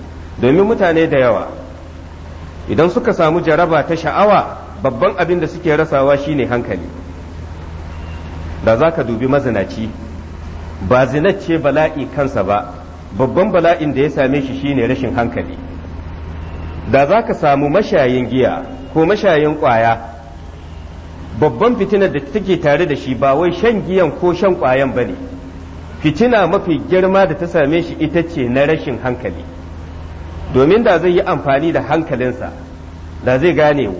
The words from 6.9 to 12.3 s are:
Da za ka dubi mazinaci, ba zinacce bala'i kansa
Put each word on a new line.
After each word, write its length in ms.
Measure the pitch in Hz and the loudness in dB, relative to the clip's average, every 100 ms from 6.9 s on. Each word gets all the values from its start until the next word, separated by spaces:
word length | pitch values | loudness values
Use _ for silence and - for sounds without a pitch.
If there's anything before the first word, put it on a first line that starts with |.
| - - - - - - - - - - - - - - - - - | -12 -14 -14 -14 -12 -12 -12 -12 -12 -12 -12 -10 -10 -10 -10 -10 -2
Da 120 | 110 113 | 2 4
za 140 | 165 | 4
ka 100 | 165 | 2
dubi 220 | 117 113 127 | -2 -2 2
mazinaci, 640 | 139 135 104 92 107 110 - - - - - - - - - - | 2 0 -2 -2 -6 -8 -8 -12 -14 -14 -14 -12 -12 -12 -8 2
ba 180 | 127 131 | 2 4
zinacce 500 | 147 185 - - 165 | 2 0 0 -2 0
bala'i 480 | 139 147 156 147 120 147 | 2 2 0 -2 -6 -4
kansa 280 | 135 | -2